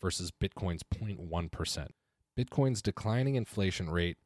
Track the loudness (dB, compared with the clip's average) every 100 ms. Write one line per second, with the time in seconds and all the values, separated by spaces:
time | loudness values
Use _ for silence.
0 | -2 -2 -4 -2 -4 -2 -2 -2 -4 -4
1 | -4 -6 -4 -2 -2 -2 -4 -4 -6 -12
2 | _ _ _ -4 -2 2 2 2 0 0
3 | 2 2 2 2 0 2 2 2 0 2
4 | 2 -2